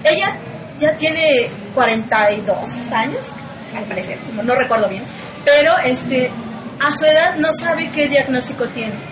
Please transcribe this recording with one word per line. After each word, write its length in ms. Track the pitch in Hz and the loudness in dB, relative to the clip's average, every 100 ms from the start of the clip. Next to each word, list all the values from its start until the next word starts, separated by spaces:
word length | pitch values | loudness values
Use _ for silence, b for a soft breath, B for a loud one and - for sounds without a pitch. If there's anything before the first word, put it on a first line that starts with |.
Ella 340 | 302 320 392 - - - - - | 4 2 0 -4 -10 -14 -14 -2
ya 140 | 302 311 | 0 2
tiene 520 | 311 320 320 262 233 - - | -2 2 4 4 2 -4 -6
cuarenta 560 | - 233 226 220 220 208 | 0 2 2 0 2 4
y 80 | 208 | 2
dos 280 | 202 190 - - - | -2 -2 -2 -8 -4
años, 340 | 240 240 494 - - - - - | -2 -2 -4 -8 -14 -14 -16 -12
al 120 | 226 202 | -10 -8
parecer, 320 | 190 - - - | -8 -8 -10 -10
no, 100 | 220 | -6
no 120 | 233 254 | 0 0
recuerdo 340 | 254 226 202 | 2 2 2
bien, 160 | 190 262 B B - - | -2 -10 B B -2 4
pero, 260 | 294 302 370 254 | 6 6 4 2
este, 440 | 254 240 262 247 226 - - - - | -2 0 0 0 -4 -10 -10 -12 -2
a 100 | 190 | -2
su 140 | 294 311 | 4 6
edad 300 | 311 339 311 | 6 4 2
no 120 | 320 | 0
sabe 360 | 311 339 320 330 | 0 0 -2 -2
qué 180 | 302 294 | 0 2
diagnóstico 580 | 285 269 254 240 - 233 | 2 2 -2 -2 -4 -4
tiene. 280 | 240 220 208 - | -4 -8 -8 -10